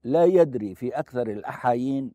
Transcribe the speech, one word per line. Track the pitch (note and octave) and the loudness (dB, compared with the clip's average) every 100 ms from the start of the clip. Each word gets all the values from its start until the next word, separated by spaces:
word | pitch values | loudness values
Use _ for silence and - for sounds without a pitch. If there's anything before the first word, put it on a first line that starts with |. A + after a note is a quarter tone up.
لا | A#2 D#3 F3 | 0 4 6
يدري | F#3 D#3+ B2 G#2 F#2 | 6 4 0 -8 -8
في | B2 | -8
أكثر | B2+ D3+ B2+ A2+ | -6 -6 -4 -4
الأحايين | G#2 - C3+ B2+ B2 C3 C#3 C3 | -6 -10 -4 -2 0 -2 -4 -6